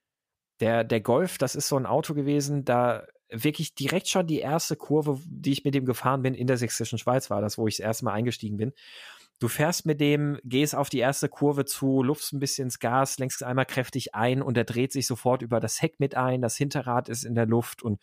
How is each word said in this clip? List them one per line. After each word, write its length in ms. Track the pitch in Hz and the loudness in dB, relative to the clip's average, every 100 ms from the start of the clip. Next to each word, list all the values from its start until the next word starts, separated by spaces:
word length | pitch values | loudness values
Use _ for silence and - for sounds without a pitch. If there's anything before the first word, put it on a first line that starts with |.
| _ _ _ _ _ - | _ _ _ _ _ -2
Der, 240 | 113 117 | 2 2
der 180 | 113 117 | 2 0
Golf, 360 | 101 127 180 - | 4 2 2 0
das 180 | 131 147 | -2 -2
ist 120 | - | 0
so 100 | 139 | 0
ein 80 | 104 | 2
Auto 300 | 135 160 147 | 0 0 -2
gewesen, 500 | 143 147 139 143 131 | 2 2 2 -2 2
da 400 | 123 123 110 - _ - | 2 4 0 -6 _ -12
wirklich 460 | 113 151 147 156 - | -2 -2 0 -4 -4
direkt 320 | 135 175 - | -2 0 0
schon 160 | 190 165 | 0 2
die 140 | 151 | 0
erste 360 | 127 160 - 156 | 0 -2 -2 -4
Kurve, 440 | - 151 147 135 170 | 0 0 2 -2 -6
die 260 | - 139 | -6 -2
ich 140 | 139 143 | 0 0
mit 100 | 135 | 0
dem 100 | 127 | 0
gefahren 380 | 113 127 135 | 0 0 0
bin, 100 | 127 | 0
in 140 | 127 123 | 0 0
der 100 | 123 | 2
Sächsischen 400 | 117 - 113 117 | 0 -4 -4 -4
Schweiz 320 | - 131 - | 0 0 0
war 120 | 101 | -2
das, 160 | 107 - | -2 0
wo 100 | 110 | -2
ich 100 | - | -2
das 80 | 104 | -4
erste 200 | 113 117 | -2 -2
Mal 80 | |
eingestiegen 440 | 104 120 - 107 104 | -2 -2 -2 -6 -4
bin. 160 | 120 - - - - - _ - | -4 -6 -18 -20 -20 -20 _ -4
Du 100 | 117 | -2
fährst 360 | - 151 175 160 | 2 0 0 0
mit 160 | 147 | 2
dem, 380 | 147 147 147 143 | 4 4 2 -2
gehst 300 | 123 127 147 | 0 2 2
auf 160 | 131 139 | 0 -2
die 80 | 131 | 0
erste 320 | 123 139 143 | 0 0 -2
Kurve 360 | - 143 139 135 | 0 0 2 -2
zu, 360 | - 135 135 | 0 2 2
lupfst 320 | 131 151 - | 2 0 -4
ein 60 | 143 | -4
bisschen 280 | 139 - 127 | -4 -2 -4
ins 120 | - | -2
Gas, 400 | 117 131 135 - | 0 2 2 0
lenkst 240 | 131 - | -4 -4
einmal 240 | 123 131 131 | -2 0 0
kräftig 480 | 135 120 135 - 104 | 0 -2 -4 -4 0
ein 260 | 120 131 | 2 2
und 160 | 135 120 | 2 0
der 60 | |
dreht 280 | 113 117 131 | 0 0 0
sich 120 | 139 - | 0 -2
sofort 380 | 117 123 127 | 0 2 2
über 160 | 117 117 | 2 0
das 200 | 110 - | 0 -2
Heck 200 | 160 - | -2 0
mit 160 | 139 131 | -2 0
ein, 260 | 127 127 | 0 2
das 160 | 117 - | 0 0
Hinterrad 500 | 143 143 123 120 123 | -2 -2 0 0 0
ist 160 | 117 | -6
in 120 | 117 117 | -2 2
der 100 | 113 | 4
Luft 380 | 117 - - | 2 2 -4
und 180 | 117 101 | -4 -4